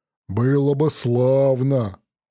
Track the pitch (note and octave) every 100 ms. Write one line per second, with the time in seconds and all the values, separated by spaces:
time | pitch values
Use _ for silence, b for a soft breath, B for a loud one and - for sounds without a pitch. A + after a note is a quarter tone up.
0 | _ _ - G2 B2+ C#3+ C#3 C#3 D#3 -
1 | A#2+ A#2+ B2+ C3+ C#3 B2+ C3+ C3+ G#2 F#2+
2 | _ _ _